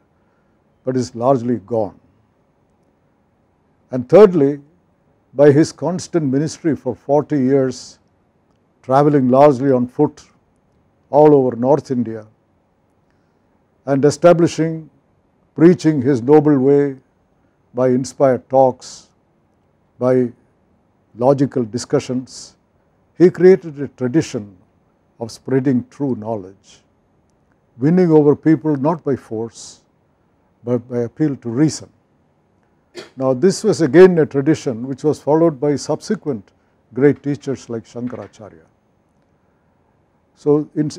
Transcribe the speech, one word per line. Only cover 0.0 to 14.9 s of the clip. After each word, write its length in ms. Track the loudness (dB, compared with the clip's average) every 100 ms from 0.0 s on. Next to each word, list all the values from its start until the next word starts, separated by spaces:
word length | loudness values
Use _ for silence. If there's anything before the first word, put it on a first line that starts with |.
| _ _ _ _ _ _ _ _
but 140 | -8 -6
is 180 | -6 -4
largely 420 | -2 -2 -2 -6
gone. 400 | -6 -6 -6 -10 _ _ _ _ _ _ _ _ _ _ _ _ _ _ _ _ _ _ _
And 180 | -12 2
thirdly, 500 | 6 6 4 0 -2 -12 _ _ _ _ _ _
by 180 | 2 4
his 200 | 4 0
constant 540 | -4 -8 -8 -6 -4 -2
ministry 500 | -2 -4 -6 -6 -6
for 180 | -6
forty 460 | -10 -2 -2 0 -2
years, 600 | 0 0 -2 -6 -16 -20 _ _ _ _ _ _ _ _
traveling 480 | -2 0 2 2 2
largely 420 | 4 4 4 0
on 160 | -2 -2
foot 380 | -2 -4 -4 -20 _ _ _ _ _ _ _ _
all 260 | 4 6 6
over 220 | 2 -2
North 340 | 0 0 -2
India, 340 | -6 -6 -10 -18 _ _ _ _ _ _ _ _ _ _ _ _ _ _ _ -6
and 180 | 0 0
establishing, 840 | 2 4 4 2 -2 -6 -6 -14